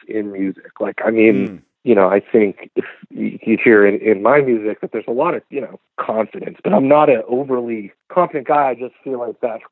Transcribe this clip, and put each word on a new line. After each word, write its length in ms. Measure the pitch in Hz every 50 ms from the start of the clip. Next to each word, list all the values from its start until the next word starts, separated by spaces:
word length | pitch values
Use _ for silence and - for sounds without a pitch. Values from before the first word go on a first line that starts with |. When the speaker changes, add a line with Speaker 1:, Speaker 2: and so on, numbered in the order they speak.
| _
Speaker 1:
in 240 | - 110 107 104 104
music. 480 | 98 95 98 95 90 _ - - _ -
Like, 220 | 110 98 90 - -
I 80 | 113
mean, 360 | 113 113 110 113 - - 127 110
Speaker 2:
Mm. 120 | 95 80 _ _ _ _ -
Speaker 1:
you 80 | - -
know, 140 | 98 95
I 140 | 92 98 101
think 500 | - - - 113 104 98 - - - - -
if 80 | - - - - - - -
you, 280 | - - 110 107 - - -
you 120 | 113 110 -
hear 240 | - 123 110 104 101
in, 140 | 101 104 98
in 240 | 98 110 104 95 104
my 160 | 117 139 147
music 400 | 139 127 117 110 104 107 101 -
that 140 | - - -
there's 100 | 110 -
a 60 | -
lot 220 | 117 127 156 175 147
of, 60 | 110 - -
you 100 | - 139
know, 180 | 113 - - - _ _ _ -
confidence, 580 | - - 110 110 107 - - 98 - - - - -
but 100 | - 196
I'm 140 | - 135
not 220 | 135 147 151 151 147
an 140 | 127 110 110
overly 640 | 117 123 127 143 131 131 123 120 117 113 107 101 95 _ _ _ -
confident 380 | - 180 170 160 - 143 117
guy. 220 | - 147 147 143 131
I 60 | 120
just 180 | 117 127 120 _ _ -
feel 160 | 135 131 123
like 160 | 120 113 104 -
that's 220 | - 117 110 113 - -